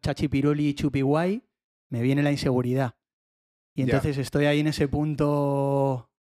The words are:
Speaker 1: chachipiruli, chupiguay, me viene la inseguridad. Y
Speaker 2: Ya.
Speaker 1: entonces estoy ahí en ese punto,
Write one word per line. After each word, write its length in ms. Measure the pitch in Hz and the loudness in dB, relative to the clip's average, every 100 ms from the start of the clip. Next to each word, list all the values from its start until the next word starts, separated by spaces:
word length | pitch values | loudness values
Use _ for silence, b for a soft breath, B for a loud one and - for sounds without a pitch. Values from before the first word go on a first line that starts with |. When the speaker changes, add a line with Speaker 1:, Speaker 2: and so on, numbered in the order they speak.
Speaker 1:
chachipiruli, 720 | 151 139 147 139 143 147 147 | -6 -4 -2 0 0 2 0
chupiguay, 680 | 139 147 135 135 151 180 214 - _ _ _ - | 0 -2 0 0 2 0 -4 -8 _ _ _ -10
me 100 | 120 | -2
viene 200 | 123 139 | 0 2
la 80 | 147 | 2
inseguridad. 640 | 143 143 127 120 131 127 - _ _ _ _ _ _ _ | 0 0 0 0 0 -2 -6 _ _ _ _ _ _ _
Y 60 | - | -4
Speaker 2:
Ya. 40 | |
Speaker 1:
entonces 320 | 127 139 156 139 | 0 2 0 -4
estoy 280 | 127 147 147 | -2 0 2
ahí 140 | 147 | 2
en 80 | 151 | 0
ese 200 | 147 147 | 0 -2
punto, 1200 | 147 151 147 147 147 143 139 139 139 135 127 - _ | 0 -2 0 0 2 0 0 0 2 0 -2 -8 _